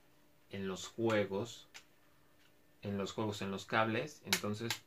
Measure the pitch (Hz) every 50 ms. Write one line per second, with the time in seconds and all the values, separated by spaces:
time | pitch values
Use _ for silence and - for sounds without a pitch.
0 | - - - _ - - _ _ - - - 98 98 95 95 90 - - - -
1 | 113 113 110 104 101 95 98 98 117 117 - - - - - - - - - -
2 | - - - - - - - - - - - - - - - - - 104 101 98
3 | 98 95 - - 110 107 104 - 98 98 98 95 - - 120 113 110 113 110 120
4 | 143 156 - - - - 98 - - 104 104 107 117 117 - - -